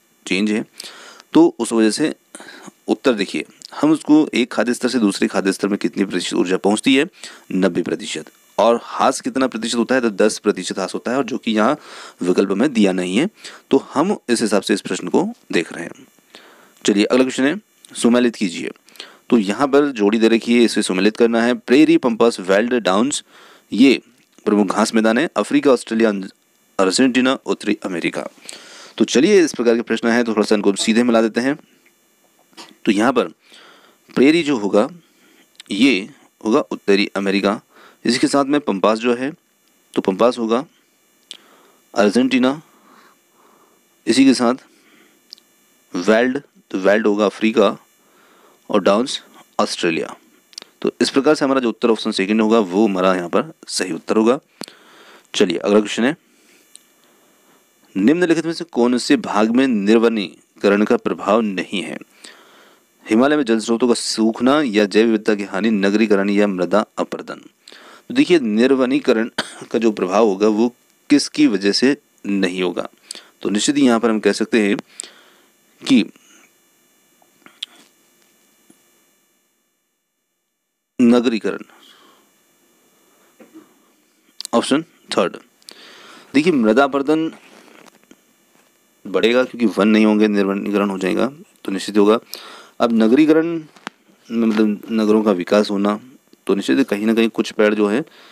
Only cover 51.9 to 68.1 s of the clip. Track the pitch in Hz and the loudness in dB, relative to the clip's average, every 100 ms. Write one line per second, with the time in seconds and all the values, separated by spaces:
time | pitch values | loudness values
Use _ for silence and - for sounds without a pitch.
51.9 | 107 110 104 95 110 110 113 95 92 110 | 0 -2 -4 0 0 2 2 2 2 2
52.9 | 95 95 92 87 95 160 - - - 92 | 2 0 0 -2 -4 -4 -10 -12 -8 -6
53.9 | 80 - 104 110 131 - _ - - _ | -8 -2 0 2 0 -4 _ -20 -20 _
54.9 | - - - _ - - - - 104 104 | -20 -20 -20 _ -2 -2 -2 2 2 2
55.9 | - 120 165 _ _ _ _ _ - _ | -2 -4 -4 _ _ _ _ _ -20 _
56.9 | _ _ _ _ _ _ _ _ _ _ | _ _ _ _ _ _ _ _ _ _
57.9 | 95 107 170 175 165 165 160 170 123 120 | -2 0 2 2 0 -2 -8 -6 0 0
58.9 | 123 - 139 98 101 110 120 135 110 98 | 0 0 0 0 0 0 2 0 0 2
59.9 | 113 113 113 90 - _ _ 101 101 107 | 4 4 0 -6 -12 _ _ 0 2 2
60.9 | 120 - 85 - 110 110 90 78 98 76 | 0 -2 -6 0 0 0 -4 -6 -8 -8
61.9 | - - _ - - _ _ _ _ _ | -12 -18 _ -20 -20 _ _ _ _ _
62.9 | _ - 110 135 151 120 113 107 113 123 | _ -2 2 2 2 0 -2 -2 -2 0
63.9 | 117 - - 113 110 123 147 143 101 104 | 0 -4 -2 -2 0 0 0 0 0 2
64.9 | 104 117 110 110 104 98 95 110 107 98 | 2 2 0 -2 -4 -4 -4 -2 0 0
65.9 | 104 110 101 98 101 104 92 87 98 110 | 0 2 2 0 0 0 -2 -2 -2 -2
66.9 | - 87 - 80 - - _ _ - - | -6 -8 -10 -14 -16 -20 _ _ -20 -20
67.9 | - - | -20 -6